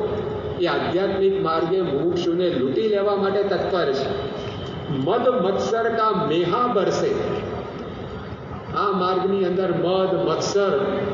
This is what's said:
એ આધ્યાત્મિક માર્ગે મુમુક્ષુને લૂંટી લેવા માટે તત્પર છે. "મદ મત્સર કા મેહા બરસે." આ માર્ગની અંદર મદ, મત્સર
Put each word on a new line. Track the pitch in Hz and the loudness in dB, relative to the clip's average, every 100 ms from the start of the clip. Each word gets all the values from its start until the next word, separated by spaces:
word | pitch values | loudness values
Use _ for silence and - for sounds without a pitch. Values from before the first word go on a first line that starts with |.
| - - - - - 180 | -2 -2 -4 -4 -6 -2
એ | 170 | 0
આધ્યાત્મિક | 143 - 170 196 190 196 190 | 0 0 0 0 2 2 2
માર્ગે | 160 165 165 190 | 2 0 2 2
મુમુક્ષુને | 175 139 165 175 170 170 180 | 2 0 0 0 0 2 2
લૂંટી | 131 127 - | 2 0 0
લેવા | 220 202 202 196 | 2 2 2 2
માટે | 196 196 | 2 2
તત્પર | 196 180 - 185 147 | 2 0 0 0 0
છે. | 131 - 202 - - - - - - - | 0 -2 -4 -6 -6 -8 -8 -8 -8 -4
"મદ | 143 139 233 247 | -2 0 2 2
મત્સર | 240 185 190 196 226 233 | 2 2 0 0 0 0
કા | 226 220 | 2 2
મેહા | 190 - 160 175 - - | 2 0 0 2 2 2
બરસે." | 196 180 - 156 - - - - - - - - - - - - - - - - - | 2 2 2 0 0 -2 -4 -4 -6 -8 -10 -10 -10 -10 -10 -10 -12 -10 -12 -6 -2
આ | 202 | 0
માર્ગની | 185 180 185 185 196 180 | 2 2 2 2 2 0
અંદર | 180 185 165 | 0 0 0
મદ, | 170 190 185 175 151 | 2 2 2 2 2
મત્સર | 156 - 202 196 147 - - - | 0 0 2 2 2 0 -2 -2